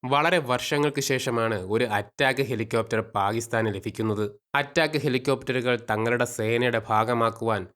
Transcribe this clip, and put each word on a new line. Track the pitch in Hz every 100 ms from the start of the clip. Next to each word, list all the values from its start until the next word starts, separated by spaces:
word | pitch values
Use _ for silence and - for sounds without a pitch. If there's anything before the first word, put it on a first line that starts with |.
| 127
വളരെ | 143 160 175 123
വർഷങ്ങൾക്ക് | 123 - 147 147 143 135
ശേഷമാണ് | 131 127 117 113 107 92
ഒരു | 110 120 101
അറ്റാക്ക് | 104 - 135 131 135
ഹെലികോപ്റ്റർ | 117 110 117 110 113 110 101
പാകിസ്ഥാന് | 98 113 113 117 110 98
ലഭിക്കുന്നത്. | 107 101 110 104 104 - _ 139
അറ്റാക്ക് | 139 - 156 151
ഹെലികോപ്റ്ററുകൾ | 143 127 131 131 - 127 123 123 117
തങ്ങളുടെ | 110 113 120 120 -
സേനയുടെ | 110 117 123 117 110
ഭാഗമാക്കുവാൻ | 110 113 120 113 110 113 107 92